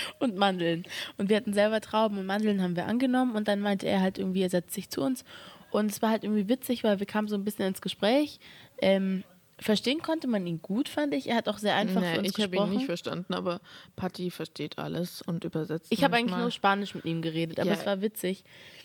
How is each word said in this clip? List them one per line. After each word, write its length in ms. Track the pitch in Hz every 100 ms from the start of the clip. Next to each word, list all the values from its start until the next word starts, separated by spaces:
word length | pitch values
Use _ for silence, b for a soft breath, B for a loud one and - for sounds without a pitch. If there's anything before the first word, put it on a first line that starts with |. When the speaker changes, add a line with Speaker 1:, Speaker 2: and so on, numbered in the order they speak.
Speaker 1:
<laughs> 160 | B -
Und 180 | 254 185
Mandeln. 480 | 202 185 170 165 - B B -
Und 100 | 196
wir 80 | 214
hatten 160 | 208
selber 280 | 202 214 220
Trauben 380 | - 220 220 202
und 80 | 190
Mandeln 360 | 208 214 196
haben 120 | 180 175
wir 100 | -
angenommen 500 | 233 262 254 254 214
und 120 | 214
dann 120 | 202
meinte 260 | 202 196 -
er 140 | 196
halt 180 | 190 190
irgendwie, 240 | 190 190
er 80 | 185
setzt 220 | 180 -
sich 140 | - -
zu 120 | -
uns. 220 | 269 254 - B B B B
Und 200 | 208 214
es 100 | 208
war 80 | 220
halt 160 | 220
irgendwie 240 | 202 214 196
witzig, 340 | 254 - 240
weil 160 | 220 196
wir 80 | 202
kamen 220 | 214 208
so 60 | 208
ein 80 |
bisschen 220 | 208 - 190
ins 160 | 190
Gespräch. 580 | 185 - 202 269 294 - B B B -
Ähm, 420 | 190 196 190 185 - - _ -
verstehen 420 | - 202 240 311
konnte 260 | - 320 262
man 200 | 208 175
ihn 160 | 165
gut, 260 | - 208 -
fand 240 | - 294
ich. 160 | 285 -
Er 80 | 233
hat 120 | -
auch 100 | 208
sehr 180 | 208 190
einfach 260 | 208 185
Speaker 2:
Nee, 100 | 175
Speaker 1:
für 40 | 165
uns 100 | 196
Speaker 2:
ich 100 | 214
hab 140 | 202
ihn 20 | 185
Speaker 1:
gesprochen. 160 | 175
Speaker 2:
nicht 140 | 208 269
verstanden, 480 | 175 - 170 185
aber 260 | 180 185 170 B B B
Patti 360 | - 180 - 180
versteht 480 | - 160 - 151 -
alles 420 | 151 160 175 -
und 240 | - 165
übersetzt 460 | 170 160 156 165 -
Speaker 1:
Ich 120 | 233
hab 120 | 277
eigentlich 80 | 233 233
Speaker 2:
manchmal. 100 | 180
Speaker 1:
nur 100 | 240
Spanisch 440 | - 196 196 202
mit 100 | 180
ihm 160 | 160 165
geredet, 400 | 165 160 165 -
aber 80 | 180
Speaker 2:
Ja. 60 |
Speaker 1:
es 100 | 196 -
war 140 | 190
witzig. 440 | 214 - 185 190 - B B B